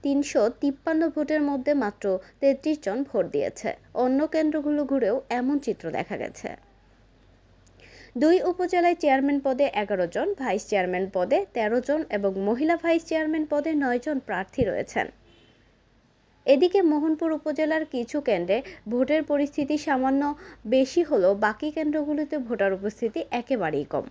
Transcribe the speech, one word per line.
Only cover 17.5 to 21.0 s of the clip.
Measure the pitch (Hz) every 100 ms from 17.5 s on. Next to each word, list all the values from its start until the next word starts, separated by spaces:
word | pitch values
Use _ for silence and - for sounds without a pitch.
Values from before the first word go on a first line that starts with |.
| 294 311 320
কিছু | 311 254 233 302
কেন্দ্রে | 277 196 175 214 262 - -
ভোটের | 240 262 302
পরিস্থিতি | 302 294 285 302 277 294
সামান্য | 320 269 262 277 285 294 - - 214
বেশি | 262 262 -